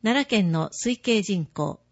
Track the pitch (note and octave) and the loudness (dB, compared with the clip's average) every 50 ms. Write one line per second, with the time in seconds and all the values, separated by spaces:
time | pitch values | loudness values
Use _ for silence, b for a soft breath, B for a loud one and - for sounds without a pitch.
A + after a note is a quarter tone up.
0 | - A3 B3 C#4 C#4 - - G#3+ F#3+ E3+ D#3+ D#3+ D#3 D3+ - - - A#3 B3 - | 0 2 2 2 0 2 2 2 2 2 2 0 -2 -2 -6 -4 -2 -2 -2 -2
1 | - - A3+ A3 G3 - G3+ F3+ D#3+ - _ - D3+ C#3+ C#3+ - _ _ | 0 0 2 2 2 0 -2 -2 -2 -6 _ -4 -4 -4 -4 -10 _ _